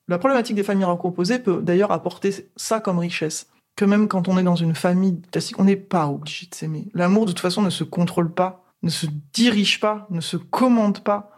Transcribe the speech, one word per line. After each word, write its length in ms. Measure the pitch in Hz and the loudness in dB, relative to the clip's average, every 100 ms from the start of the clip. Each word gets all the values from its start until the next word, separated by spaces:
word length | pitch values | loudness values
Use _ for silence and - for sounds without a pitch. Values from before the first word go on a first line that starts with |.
| - | -4
La 100 | 175 | 0
problématique 380 | 269 262 233 208 | 2 2 0 -2
des 80 | |
familles 220 | 202 196 185 | 0 0 0
recomposées 540 | 175 175 180 180 247 | 0 -2 -2 0 0
peut 220 | 214 170 | 0 0
d'ailleurs 300 | 165 180 202 | 2 2 2
apporter 580 | 170 180 - 196 190 - - | 0 -4 -4 -4 -4 -12 -14
ça 240 | - 220 | -4 -2
comme 200 | 214 175 | 0 -2
richesse, 480 | 175 - 156 - - _ _ - | -2 -4 -4 -6 -12 _ _ 0
que 100 | 202 | 4
même 220 | 208 208 | 4 2
quand 200 | 190 180 | 0 0
on 100 | 185 | 2
est 60 | |
dans 120 | 180 175 | 2 2
une 200 | 165 160 | 0 0
famille 460 | 180 180 190 170 - | 2 2 2 0 -4
classique, 280 | 165 - - | -6 -4 2
on 40 | |
n'est 120 | 190 190 | 4 4
pas 320 | - 180 147 | 0 0 0
obligé 400 | 143 151 - - | -4 -8 -14 -14
de 80 | - | -12
s'aimer. 340 | 156 156 - | -8 -8 -8
L'amour, 320 | 170 175 208 220 | -2 2 2 2
de 60 | |
toute 80 | 175 | -2
façon, 220 | 180 196 | -2 0
ne 80 | 190 | 0
se 140 | - | -2
contrôle 480 | 160 - 175 - 165 | -4 -2 0 0 -2
pas, 320 | 175 185 185 _ _ | 0 -2 -2 _ _
ne 60 | 170 | -4
se 180 | - 156 147 - | -4 -6 -8 -8
dirige 480 | 226 240 208 196 - | 2 2 4 0 0
pas, 280 | 214 214 208 | -2 -2 -6
ne 100 | 170 | -6
se 160 | - 175 | -4 -8
commande 640 | - - 254 233 208 196 | -6 0 4 4 2 0
pas. 320 | 214 202 - | -2 -2 -4